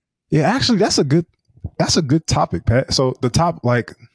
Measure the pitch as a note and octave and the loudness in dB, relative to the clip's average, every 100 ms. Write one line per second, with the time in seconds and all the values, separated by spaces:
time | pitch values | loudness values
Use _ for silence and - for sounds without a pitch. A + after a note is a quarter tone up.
0 | _ _ _ D#3 F3+ B3+ B3 A3 A3+ - | _ _ _ 0 2 0 0 2 2 0
1 | D3+ D#3 E3+ _ _ _ - - - - | 2 0 -2 _ _ _ -12 -4 -2 0
2 | C#3+ D#3+ - - - F2 - A#2 - - | 0 0 0 -2 -2 -2 0 0 0 0
3 | C3 - B2+ C#3 E3+ E3 A#2+ B2 - - | -2 -2 -2 0 0 -2 -2 -2 -2 -12
4 | - | -20